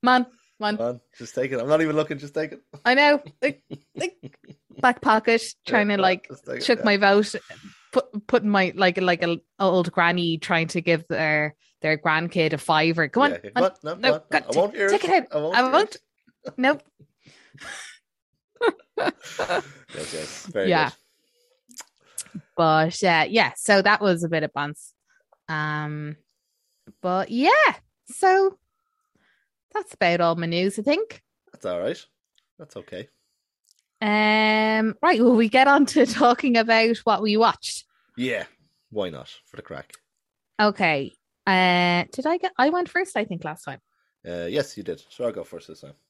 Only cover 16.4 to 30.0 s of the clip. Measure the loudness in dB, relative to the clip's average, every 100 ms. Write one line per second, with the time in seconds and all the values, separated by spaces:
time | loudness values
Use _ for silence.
16.4 | -18 -2 0 0 _ _ _ _ -20 _
17.4 | _ _ -18 -16 -18 -20 _ _ _ _
18.4 | _ _ -2 -2 _ -6 -6 -6 -18 -10
19.4 | -4 -4 -6 -20 _ -14 -10 -10 -12 -14
20.4 | -10 -4 0 2 0 -6 _ _ _ _
21.4 | _ _ _ -20 -20 _ _ -18 -16 -18
22.4 | _ 0 2 2 0 0 0 2 2 0
23.4 | -2 -4 2 2 4 2 2 0 0 -2
24.4 | -2 -6 -8 -10 -20 _ _ _ _ _
25.4 | -10 -6 -4 -4 -6 -8 -10 -14 _ _
26.4 | _ _ _ _ -20 -10 -4 -2 -2 0
27.4 | 2 4 4 0 _ _ _ 0 2 4
28.4 | 2 -2 _ _ _ _ _ _ _ _
29.4 | _ _ _ -10 -10 -2